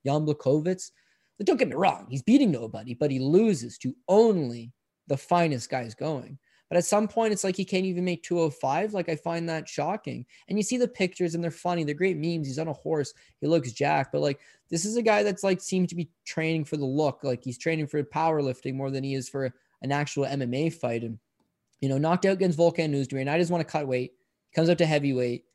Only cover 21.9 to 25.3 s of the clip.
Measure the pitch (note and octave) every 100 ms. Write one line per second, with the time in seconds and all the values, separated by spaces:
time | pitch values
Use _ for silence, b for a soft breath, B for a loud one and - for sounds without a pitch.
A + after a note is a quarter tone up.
21.9 | C3+ D#3 F3+ F#3+ G3 F#3 D3+ E3+ E3+ D#3+
22.9 | C#3 B2+ C3+ C3+ D#3+ F3 F3 D3+ D#3 C#3
23.9 | B2+ B2 - _ _ _ - E3 F3 D#3+
24.9 | D3+ C#3+ B2+ B2